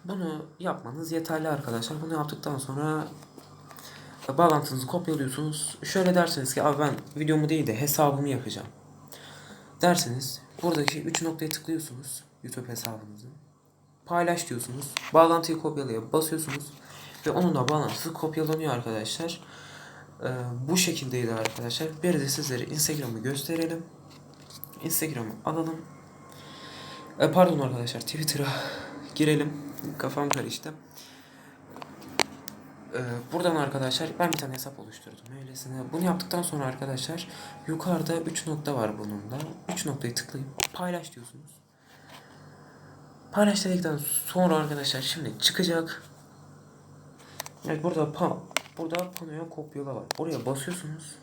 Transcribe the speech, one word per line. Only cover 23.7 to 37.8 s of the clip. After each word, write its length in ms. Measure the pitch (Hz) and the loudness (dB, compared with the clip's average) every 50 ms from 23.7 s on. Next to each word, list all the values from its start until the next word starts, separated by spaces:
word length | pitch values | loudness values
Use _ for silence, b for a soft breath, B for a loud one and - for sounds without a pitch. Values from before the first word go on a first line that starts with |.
| 165 165 170 - - - - - - - - - - - - - - - - - - - - | -2 -4 -6 -12 -16 -20 -20 -20 -20 -20 -20 -20 -20 -20 -20 -18 -16 -14 -14 -14 -14 -8 -4
Instagram'ı 480 | 156 156 - 170 151 147 120 113 107 104 - - | -2 0 0 0 0 -2 -4 -4 -4 -6 -4 -2
alalım. 320 | - 156 165 160 160 160 160 - - - - - - - - - B B B B B B B B B B B B B B B B B B - | -2 0 0 -2 -2 -4 -6 -10 -14 -18 -18 -20 -20 -20 -20 -18 B B B B B B B B B B B B B B B B B B 2
Ee, 120 | - 156 | 2 6
pardon 260 | 156 180 180 170 160 147 | 8 8 8 8 8 4
arkadaşlar, 420 | 135 127 123 120 120 120 - 117 | 2 0 0 -2 -2 -4 -4 -4
Twitter'a 480 | - - - 151 156 151 - 143 143 135 B B B B B B B B B B B B B | -6 -4 -4 -2 -2 0 0 0 0 0 B B B B B B B B B B B B B
girelim. 380 | - 151 151 156 147 143 147 - - - - - - - 151 143 - | 4 6 6 6 6 4 0 -2 -6 -10 -10 -10 -8 -8 -8 -6 -4
Kafam 300 | - 135 135 143 143 143 | -4 -2 0 0 2 2
karıştı. 440 | 135 135 113 113 117 - - 160 156 - - B B B B B B B B B B B B B B B - - - - - - - - - - - - - - - - - - - - - - - - - - - | 2 2 2 -2 -4 -6 -8 -10 -12 -12 -18 B B B B B B B B B B B B B B B -20 -18 -14 -14 -14 -14 -16 -16 -16 -4 0 0 0 0 -2 -14 -14 -14 -14 -14 -18 -20 -20 -18 -14 -6 -4
Ee, 60 | 127 127 120 120 120 117 - | -4 -2 -2 -4 -6 -6 -4
buradan 240 | 151 170 175 175 165 | -2 2 2 4 4
arkadaşlar 520 | 156 143 135 135 139 131 131 131 - 165 156 - - | 4 2 0 0 0 0 0 0 -2 -2 -4 0 0
ben 140 | 175 165 | 2 2
bir 60 | 151 - | 2 0
tane 160 | 143 135 131 | -2 -4 -6
hesap 260 | 131 - 139 - - | -6 -8 -8 -10 -12
oluşturdum 440 | - 107 - - - 110 110 - - 120 131 135 | -16 -16 -18 -18 -18 -18 -20 -18 -18 -16 -14 -14
öylesine. 420 | 135 131 131 - - 131 131 131 131 131 | -14 -12 -12 -12 -10 -8 -8 -6 -6 -4
Bunu 120 | 139 165 180 | -2 2 4
yaptıktan 380 | 180 175 180 - - 175 175 | 4 4 2 0 0 0 0
sonra 220 | 175 175 - 147 139 | 0 0 -2 0 -2
arkadaşlar 640 | 131 131 - 147 135 131 127 - - 160 180 - B B B B B B B - | -2 -2 -4 -4 -4 -2 -4 -4 -4 -6 -6 -8 B B B B B B B -4
yukarıda 500 | - 160 160 | -4 -4 -2